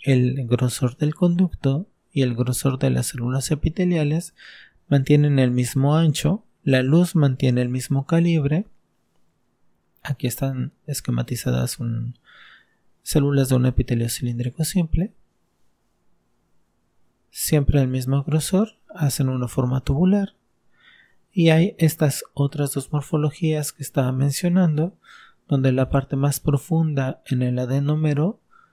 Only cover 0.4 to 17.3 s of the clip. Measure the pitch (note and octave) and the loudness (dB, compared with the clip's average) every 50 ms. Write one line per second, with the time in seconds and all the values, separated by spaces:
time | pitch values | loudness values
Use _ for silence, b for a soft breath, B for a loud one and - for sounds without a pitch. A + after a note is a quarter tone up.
0.4 | B2+ A#2 B2 A#2+ C3 B2 A2+ - - B2 A#2 - D#3 D3 D#3 - F3+ F3 E3+ F3 | -2 -2 0 0 0 -2 -2 -2 -2 -4 -2 -2 -4 -4 -2 0 0 2 2 2
1.4 | F#3+ F3 - - - C3+ C3+ D3 G3 - _ _ _ _ - C#3+ C3+ B2 A#2+ A2+ | 0 0 -2 -2 -2 -2 -2 -2 -4 -8 _ _ _ _ -2 -2 0 0 0 -2
2.4 | B2 A#2+ B2+ - - C#3 C3 C3 - C3+ B2+ B2+ A#2+ - - B2+ A#2 A#2+ B2+ C3+ | -2 -2 -2 -2 -2 -2 0 0 0 0 0 0 -2 -4 -6 -6 -4 -4 -4 -4
3.4 | B2+ - D#3 D3 - E3+ D#3 - F3+ F3+ F3 D#3+ - D3 D3+ E3 F3 - B B | -4 -4 -2 -2 -2 -2 -2 0 0 0 0 0 0 0 -2 -2 -4 -8 B B
4.4 | B B B B B B B B _ - D3 C#3 C3+ - D3 D3 D3 D3 C#3+ C3+ | B B B B B B B B _ 0 0 2 4 4 4 4 4 4 4 4
5.4 | C3 B2 B2 B2 B2 A#2+ - C3+ C3+ C#3+ D3 D#3+ E3 D#3+ C#3+ - - D3 F3+ G#3+ | 2 2 2 0 0 0 0 0 2 2 4 4 2 2 2 0 0 0 0 -2
6.4 | - _ _ _ - C#3+ C3+ B2+ B2+ C3 D3 E3+ F3+ E3+ - E3 D3 C#3 C3 - | -4 _ _ _ -2 0 2 2 2 4 4 4 4 4 2 2 2 2 2 2
7.4 | D3 C3 B2 B2 B2+ B2 B2 C3 B2+ - C#3+ C#3 C#3 - E3 E3 E3+ E3+ E3+ D#3+ | 0 2 2 2 0 -2 -2 -4 -4 -2 -2 -2 0 0 0 2 2 2 2 2
8.4 | C#3 C#3 D#3 F3 G#3 - - _ _ _ _ _ _ _ _ _ _ _ _ _ | 0 0 0 -2 -2 -4 -10 _ _ _ _ _ _ _ _ _ _ _ _ _
9.4 | _ _ _ _ _ _ _ _ _ _ _ _ - - C#3 - - B2 - - | _ _ _ _ _ _ _ _ _ _ _ _ -8 -8 -6 -4 -4 -6 -4 -4
10.4 | C#3 C3+ C3+ B2+ B2 C#3 - _ _ - D3 - - - B2 A#2+ A#2+ - B2+ A#2+ | -4 -4 -2 -4 -6 -8 -8 _ _ -10 -8 -6 -4 -4 -2 -2 -2 -4 -6 -6
11.4 | - C3 B2 B2 B2 A#2+ - - - A#2 A#1 - - A#2+ A#2+ B B B B B | -4 -2 -2 -2 -2 -4 -6 -6 -6 -6 -4 -6 -6 -8 -10 B B B B B
12.4 | B B B B B B B B B _ _ _ _ - - D#3 C#3 C#3+ C#3+ C#3 | B B B B B B B B B _ _ _ _ -2 0 2 2 2 2 2
13.4 | C3+ B2+ C3 B2+ B2 C3 B2 - B2 - B2 A#2 A#2 A#2 - - - A#2+ A#2+ A#2 | 2 2 2 2 2 2 2 0 0 0 0 -2 -2 -4 -4 -4 -6 -4 -4 -4
14.4 | A#2+ D3 - - D#3+ - - F#3+ E3+ D#3+ - D#3+ F3+ - - _ _ _ _ _ | -4 -6 -4 -4 -4 -2 0 -2 0 0 0 0 -2 -2 -6 _ _ _ _ _
15.4 | _ _ _ _ _ _ _ _ _ _ _ _ _ _ _ _ _ _ _ _ | _ _ _ _ _ _ _ _ _ _ _ _ _ _ _ _ _ _ _ _
16.4 | _ _ _ _ _ _ _ _ _ _ _ _ _ _ _ _ _ _ | _ _ _ _ _ _ _ _ _ _ _ _ _ _ _ _ _ _